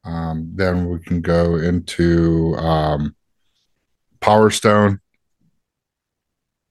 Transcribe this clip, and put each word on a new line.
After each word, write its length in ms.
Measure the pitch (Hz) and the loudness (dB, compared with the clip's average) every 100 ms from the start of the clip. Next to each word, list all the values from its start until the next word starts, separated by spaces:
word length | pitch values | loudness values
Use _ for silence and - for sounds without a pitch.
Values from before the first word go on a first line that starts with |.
| 90 | -10
Um, 460 | 82 82 80 82 90 | -8 -6 -8 -10 -4
then 320 | 92 90 87 | -2 -2 -4
we 120 | 85 | -6
can 200 | - 87 | -4 -4
go 380 | 87 85 85 85 | 0 0 2 0
into, 960 | 85 90 - - 85 85 82 82 82 - | -2 -2 -4 -2 2 2 2 0 0 -2
um, 600 | 82 80 76 76 73 - _ _ _ _ _ _ _ _ _ _ | 0 0 0 -2 -6 -10 _ _ _ _ _ _ _ _ _ _
Power 280 | - 107 107 | 2 4 4
Stone. 520 | 107 110 104 104 98 _ _ _ _ _ _ _ _ _ _ _ _ _ _ _ _ _ | 2 2 4 2 0 _ _ _ _ _ _ _ _ _ _ _ _ _ _ _ _ _